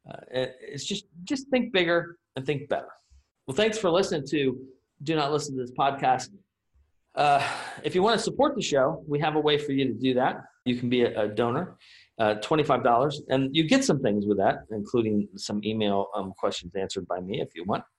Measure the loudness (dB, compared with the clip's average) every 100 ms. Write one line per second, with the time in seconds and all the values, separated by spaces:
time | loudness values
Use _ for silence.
0 | -18 -18 -8 -6 -6 -8 -14 -12 -8 -8
1 | _ -20 -6 -6 -2 -2 0 0 2 0
2 | -2 -16 _ -8 -4 -4 -4 -6 -6 -20
3 | _ -20 _ _ -6 0 0 2 2 2
4 | 2 -2 -2 0 0 -2 -12 -20 _ _
5 | -2 0 0 -2 -2 -8 -8 0 0 2
6 | 0 0 -2 -16 _ _ _ _ _ _
7 | _ 0 4 4 2 -6 -10 -8 -2 2
8 | 2 2 0 2 2 2 0 2 2 0
9 | -4 0 0 2 2 2 0 0 0 0
10 | 0 2 0 -2 -14 _ -4 -2 0 2
11 | 2 2 -2 0 0 0 -4 -12 -20 -20
12 | _ 0 0 0 0 0 4 4 4 4
13 | 2 -2 0 0 2 0 4 4 4 2
14 | 2 0 0 2 2 0 -6 -10 -2 0
15 | 0 -2 -2 -8 -6 -4 -4 0 2 0
16 | -2 -6 -8 -4 -4 -4 -8 -6 -6 -6
17 | -6 -8 -6 -6 -8 -8 -6 -6 -8